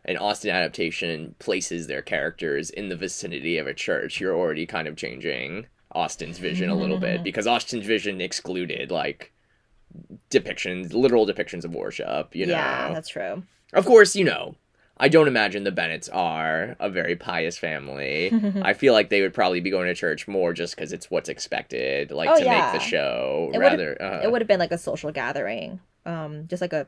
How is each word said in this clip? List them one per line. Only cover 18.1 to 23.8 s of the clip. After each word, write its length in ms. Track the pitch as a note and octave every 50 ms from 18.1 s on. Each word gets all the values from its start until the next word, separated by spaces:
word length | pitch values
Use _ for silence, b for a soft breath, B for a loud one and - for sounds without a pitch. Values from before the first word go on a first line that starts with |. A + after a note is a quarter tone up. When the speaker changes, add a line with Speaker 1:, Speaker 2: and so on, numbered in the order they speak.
| C#2+ D#2 E2+ F#2+ A3+
Speaker 2:
<laughs> 300 | A3+ G#3 G3+ F#3+ G3 F#3+
Speaker 1:
I 100 | - G2+
feel 180 | - - C3+ A#2
like 160 | G#2+ G#2 F2
they 140 | G#2 G2+ G2
would 120 | F#2+ -
probably 260 | - G2+ F#2 F#2 F2+
be 100 | F2 F#2+
going 160 | G2 F#2 F2+
to 80 | F2+ F2
church 340 | - - E2+ D#2 D#2 - -
more 240 | G2+ F#2+ F2+ E2+ E2+
just 240 | E2 E2+ E2 -
'cause 160 | - - D#2 F#2+
it's 180 | E2+ - -
what's 180 | F2+ F2 - -
expected, 840 | C#2 - - - - - - - C2 A#1+ B1+ C2+ C2+ C#2+ D2 D2
like, 180 | C#2+ C#2+ D#2+ -
Speaker 2:
Oh, 80 | D#4+ D#4+
Speaker 1:
to 60 | C4+
Speaker 2:
yeah. 280 | B3+ A#3+ G3+ E3 A#2+ F#2+
Speaker 1:
make 80 | -
the 60 | -
show, 640 | - - D#2+ C#2+ C2+ A#1+ A#1+ B1+ C2+ C#2 D2+ E2+ D2+ C#2
Speaker 2:
It 60 | -
would've, 20 |
Speaker 1:
rather, 420 | - - - -